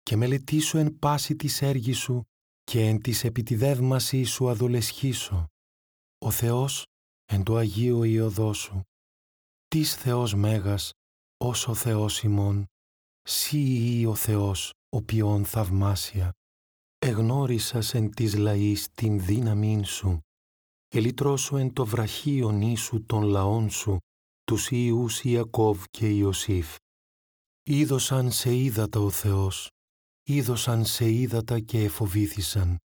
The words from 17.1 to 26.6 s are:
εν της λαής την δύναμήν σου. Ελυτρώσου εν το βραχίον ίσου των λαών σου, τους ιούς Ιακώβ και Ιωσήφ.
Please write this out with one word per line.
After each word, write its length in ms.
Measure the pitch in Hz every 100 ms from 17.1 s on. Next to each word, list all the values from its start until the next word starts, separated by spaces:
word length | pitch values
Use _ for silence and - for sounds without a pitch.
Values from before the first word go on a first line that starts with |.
| 107 113 135 135 117 - 117 110
εν 180 | 120 107
της 240 | - 113
λαής 560 | 101 104 101 104 104 -
την 320 | - 113 104
δύναμήν 600 | 92 107 117 104 107 107
σου. 340 | 101 - 95 85 - _ _ _ _ _ _
Ελυτρώσου 680 | 117 117 117 143 139 - 139
εν 160 | 131
το 120 | 135
βραχίον 760 | 113 107 107 - 147 139 113 104
ίσου 440 | 110 117 - 113
των 180 | 110 110
λαών 460 | 104 98 98 113 107
σου, 280 | - 107 95 _ _ _ _
τους 280 | - 107 -
ιούς 520 | 123 120 117 117 -
Ιακώβ 600 | 123 120 113 117 107 98 -
και 200 | - 110
Ιωσήφ. 680 | 104 98 95 - 92